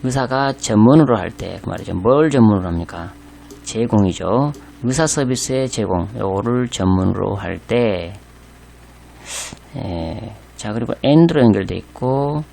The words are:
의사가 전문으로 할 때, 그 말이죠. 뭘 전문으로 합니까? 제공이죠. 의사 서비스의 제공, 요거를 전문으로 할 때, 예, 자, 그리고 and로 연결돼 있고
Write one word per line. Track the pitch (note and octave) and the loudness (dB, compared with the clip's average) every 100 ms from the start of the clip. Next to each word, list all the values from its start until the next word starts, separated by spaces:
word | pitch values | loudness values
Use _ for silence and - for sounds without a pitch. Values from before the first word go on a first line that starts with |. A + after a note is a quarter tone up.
의사가 | C3 C3 B2 C3 C#3 | -2 -2 -2 0 -2
전문으로 | C3+ - A2 A2+ D3+ C#3 A2+ | -4 0 6 8 8 6 2
할 | F2 | -2
때, | - F2+ F#2 | -8 -10 -10
그 | - | -10
말이죠. | F#2 - F2+ | -10 -8 -2
뭘 | G2 C#3 D#3+ | 2 4 4
전문으로 | C#3 A2 G2+ F2+ | 6 4 4 0
합니까? | E2+ E2+ E2+ E2+ - - - - - | -4 -6 -10 -14 -16 -20 -20 -20 -18
제공이죠. | - A2 A#2 G#2+ G2 E2 F2 A2+ D3 C#3 - - | -10 -4 2 4 2 0 -2 0 0 -4 -14 -8
의사 | A#2+ C3 D#3+ | -4 0 0
서비스의 | - C3 B2+ - C3 C3 | 0 -2 -2 -2 -4 -2
제공, | - G2+ F#2 F2 A#2 | -4 -2 -2 -4 -6
요거를 | G2 G2 A2+ B2 A#2+ | -4 -2 -2 -2 -2
전문으로 | - F#2 F#2+ F#2 F#2+ G2 G2+ | 0 2 2 0 0 -4 -4
할 | F2+ F2 | -6 -10
때, | - A#2+ A#2 F#2 E2+ G2+ - - - - - - - - - - - - - - - C#3 | -2 0 0 -2 -8 -14 -20 -20 -20 -20 -20 -20 -20 -20 -20 -20 -14 -12 -12 -16 -16 -12
예, | - E2+ E2 D#2+ A2 - - - | -8 -8 -8 -10 -12 -16 -20 -12
자, | G#2+ | -8
그리고 | A2 A#2+ - | -6 -6 -4
and로 | C3 D3+ E3+ D#3+ | 2 6 6 6
연결돼 | A#2+ G2+ F2+ F#2 | 4 4 0 -8
있고 | - - B2+ C3+ C#3+ D3+ D3+ | -10 -8 -4 -2 -2 -6 -8